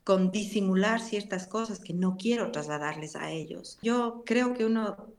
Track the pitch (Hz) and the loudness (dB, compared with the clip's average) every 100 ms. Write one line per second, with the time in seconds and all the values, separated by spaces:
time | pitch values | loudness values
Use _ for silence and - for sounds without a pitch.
0 | - 190 185 208 202 214 190 185 208 226 | 2 4 4 2 0 2 4 4 4 2
1 | - 208 202 185 - 220 226 190 - 175 | 0 -4 -4 -6 -4 -4 -4 -6 -6 0
2 | 185 185 226 233 180 147 151 147 147 156 | 0 2 0 2 0 -2 -4 -2 -2 -4
3 | 151 147 156 160 156 - - - 226 247 | -8 -8 -6 -6 -6 -10 -12 -4 0 2
4 | 233 233 - 240 247 247 220 226 214 - | 0 -4 0 2 2 2 2 2 0 -6
5 | - | -14